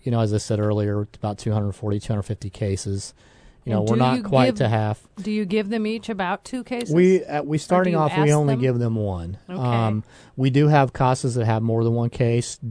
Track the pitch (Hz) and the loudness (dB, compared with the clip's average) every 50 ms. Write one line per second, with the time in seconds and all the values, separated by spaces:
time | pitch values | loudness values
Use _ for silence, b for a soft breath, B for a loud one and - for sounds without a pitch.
0 | - 123 117 117 113 104 107 104 - - 113 104 107 107 107 107 104 104 101 104 | -4 -2 0 0 2 2 0 -2 -2 -2 -2 0 0 0 0 0 0 0 -2 -2
1 | 107 - - - - 104 101 - - 113 107 107 104 101 95 - - 107 101 104 | -4 -6 -8 -8 -6 -6 -6 -6 -4 -2 -2 0 -2 -2 -4 -6 -4 -4 -4 -4
2 | - - 107 104 - - 107 - - 98 - - 110 98 98 - - 101 98 98 | -2 -4 -4 -4 -4 -6 -6 -8 -10 -10 -8 -4 -4 -2 -2 -2 -4 -4 -6 -6
3 | - - - b b b b b b b b b b - 110 104 107 110 113 117 | -8 -10 -16 b b b b b b b b b b -4 -2 0 0 2 2 4
4 | 127 127 127 240 208 202 139 131 127 131 220 208 135 107 113 110 107 107 101 - | 4 2 2 0 0 0 2 4 4 4 2 0 0 0 0 0 0 -2 -4 -6
5 | - _ _ - 180 214 214 214 208 180 208 220 208 196 233 220 214 214 220 226 | -10 _ _ -10 -6 -4 -4 -4 -2 -2 -2 -2 -2 -2 -4 -4 -4 -4 -6 -6
6 | 202 - 226 190 190 175 202 - - - - - - - 247 240 240 - 151 175 | -8 -8 -6 -4 -4 -4 -4 -6 -8 -10 -12 -10 -8 -8 -8 -6 -4 0 4 4
7 | 180 185 190 175 139 - 147 147 143 143 156 151 - - 180 180 185 180 170 160 | 6 6 6 4 2 -2 -4 -4 -2 -2 -2 -2 0 2 2 2 4 2 2 2
8 | 151 147 147 151 151 147 151 151 147 143 139 123 127 131 123 120 120 117 113 110 | 2 2 2 2 4 4 4 4 4 2 2 2 2 0 2 0 0 0 0 -2
9 | 104 98 92 85 85 85 98 - _ - - 131 127 123 120 117 113 110 107 107 | -2 -2 -4 -4 -6 -8 -10 -12 _ -10 -8 -4 -2 0 0 2 2 0 0 -2
10 | - B B B B B B B 131 135 127 139 151 147 151 143 135 120 - - | -4 B B B B B B B 0 2 4 4 4 6 6 4 4 2 0 0
11 | 139 127 131 - - 127 117 127 113 113 110 110 113 113 110 113 113 117 117 120 | 0 2 2 0 -2 -2 -2 0 0 0 0 0 0 0 0 2 2 2 0 0
12 | 117 120 - - 123 117 117 120 117 - - - - 113 | -2 -2 -2 0 0 2 2 0 -2 -4 -8 -12 -12 -10